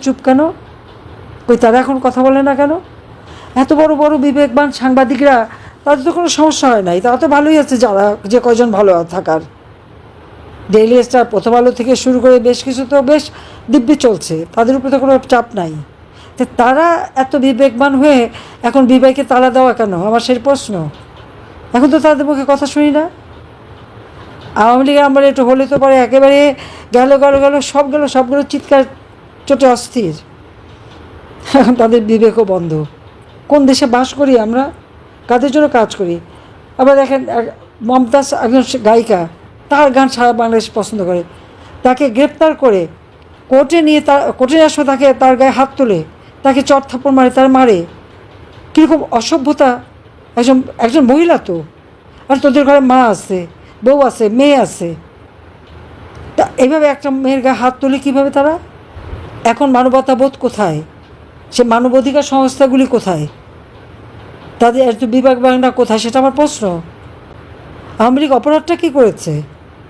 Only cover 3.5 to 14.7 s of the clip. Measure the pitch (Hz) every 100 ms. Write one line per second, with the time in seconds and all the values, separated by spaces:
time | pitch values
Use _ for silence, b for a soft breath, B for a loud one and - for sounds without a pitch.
3.5 | 254 262 302 311 294 302 302 285 269 285
4.5 | 247 285 - 254 262 262 247 285 247 220
5.5 | B B B 285 285 285 330 339 - 311
6.5 | - 269 226 180 180 240 254 311 285 302
7.5 | 311 277 247 226 196 208 208 196 240 240
8.5 | 226 240 202 202 175 170 180 170 160 160
9.5 | - - - - - - - - - -
10.5 | - - 214 226 247 233 254 233 202 226
11.5 | 240 247 247 240 254 262 254 254 247 233
12.5 | 240 269 254 262 277 254 302 - B B
13.5 | B - 269 233 285 240 180 - 160 170
14.5 | 220 233